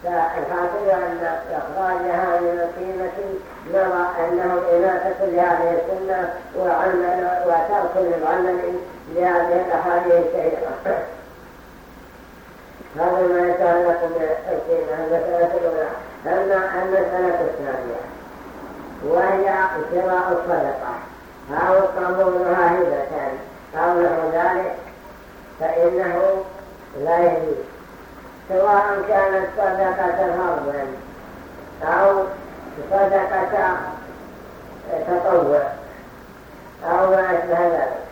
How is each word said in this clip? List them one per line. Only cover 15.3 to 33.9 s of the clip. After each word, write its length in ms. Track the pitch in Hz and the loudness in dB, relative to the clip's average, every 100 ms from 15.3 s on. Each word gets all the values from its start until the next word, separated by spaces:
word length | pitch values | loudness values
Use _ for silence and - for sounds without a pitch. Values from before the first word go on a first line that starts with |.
| 175 170 | 2 2
الأولى. 340 | 180 165 156 160 - - - 165 | 2 0 0 -2 -6 -12 -10 -2
أما 560 | 190 196 190 190 180 | 0 2 2 0 -2
المسألة 580 | 185 190 - 185 180 170 | 2 2 2 0 0 2
الثانية 600 | 156 - 139 127 120 117 - - - - - - - - - - | 0 -2 -4 -6 -6 -8 -10 -14 -18 -18 -16 -16 -16 -14 -16 -8
وهي 500 | 139 170 - 190 196 185 185 170 156 | 0 2 4 2 2 2 0 0 -2
شراء 360 | 175 185 180 180 | 0 2 0 2
الصدقة 640 | 170 175 170 - - - - - - - - - 143 156 | 0 0 0 0 -4 -8 -10 -12 -18 -20 -20 -8 -2 4
أو 60 | |
قبولها 960 | 190 190 185 180 185 185 175 180 175 170 | 4 4 0 0 2 2 4 2 4 4
هبة 600 | 170 160 - - - - - - - - 160 | 4 2 0 -2 -4 -6 -6 -12 -18 -10 -2
أو 180 | 175 175 | 2 4
نحو 300 | 175 165 160 | 2 2 0
ذلك، 420 | 165 170 175 - - - - - - - - - - | 2 2 0 -2 -6 -14 -18 -20 -20 -20 -20 -20 -6
فإنه 840 | 160 165 170 180 180 175 190 190 - - - - - 143 | -2 4 4 4 0 2 2 2 -2 -12 -18 -20 -16 -6
لا 140 | 156 175 | 0 4
يجوز، 380 | 175 165 156 143 - - - - - - - - - | 4 4 -2 -4 -6 -14 -20 -20 -20 -20 -20 -20 -2
سواء 560 | 185 202 202 208 196 196 | 2 6 4 4 -2 0
كانت 380 | 196 196 190 180 - | 2 4 2 -2 0
صدقة 600 | 165 190 190 180 190 - | 0 2 0 0 0 0
فرضا 680 | 180 180 180 147 143 143 131 - - - - - - - - - | 0 0 0 -2 -2 -4 -6 -10 -16 -18 -18 -18 -18 -18 -18 -6
أو 400 | 160 180 196 196 190 - - - - - - | 0 4 6 4 0 -6 -12 -16 -16 -12 -2
صدقة 840 | 196 196 196 190 190 180 208 - - - | 2 4 4 2 0 0 0 0 0 -6